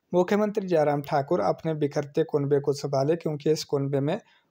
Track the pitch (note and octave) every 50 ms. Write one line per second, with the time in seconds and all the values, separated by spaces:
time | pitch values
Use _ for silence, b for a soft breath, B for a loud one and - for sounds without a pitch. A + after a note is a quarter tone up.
0 | b _ F3+ F3 F3+ F3+ G#3 G3+ G#3+ G#3 G#3 A3 F#3+ F3+ F3 D#3 D3 D3 C#3+ D3
1 | C#3 - D#3+ C#3+ C#3 - F3+ G3+ G3 F3+ D#3 - - D#3+ D#3+ D3+ D3 C#3 - D3+
2 | C#3+ C#3 - E3 D#3 - - D3 C#3+ C#3 C#3+ C#3 C#3 D3+ C#3 - - C#3 C#3+ C3
3 | C3+ D3 E3+ E3+ - E3 D3+ C#3+ - D#3+ D#3 D#3 - - D3 C#3 C#3 C#3 C#3 C3+
4 | C#3 D3 F3+ A3+ - b b b b b